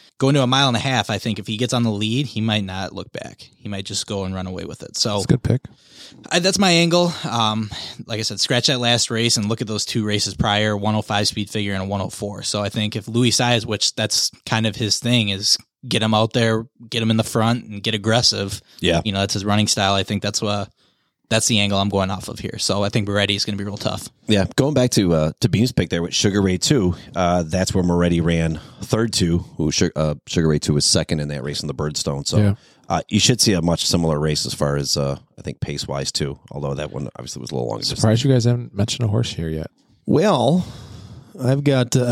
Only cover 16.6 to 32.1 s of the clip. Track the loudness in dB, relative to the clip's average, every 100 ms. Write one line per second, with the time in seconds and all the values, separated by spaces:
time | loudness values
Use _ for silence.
16.6 | -4 _ -8 -2 2 2 2 0 2 0
17.6 | -4 -8 -4 -2 2 2 2 0 -4 -8
18.6 | -12 -2 0 2 0 -2 -2 -2 0 2
19.6 | 2 2 0 0 -2 -4 -4 -4 -4 -4
20.6 | -6 _ _ _ _ _ -2 0 2 2
21.6 | 2 2 2 0 0 -4 -8 -10 -10 -4
22.6 | -2 -2 0 0 0 0 2 0 -2 -4
23.6 | -6 -6 -6 -6 -10 _ 2 2 2 2
24.6 | 2 2 2 2 2 2 0 0 0 2
25.6 | 2 0 -2 -2 -2 0 2 4 2 2
26.6 | 2 4 2 0 -4 0 2 2 0 -2
27.6 | 0 0 2 2 2 2 2 2 0 -4
28.6 | -10 -14 -2 0 0 0 2 0 -2 -4
29.6 | -2 2 0 2 -2 -2 -4 0 2 2
30.6 | 2 0 2 0 0 -2 -4 -6 -8 -6
31.6 | -8 -6 -6 -4 -4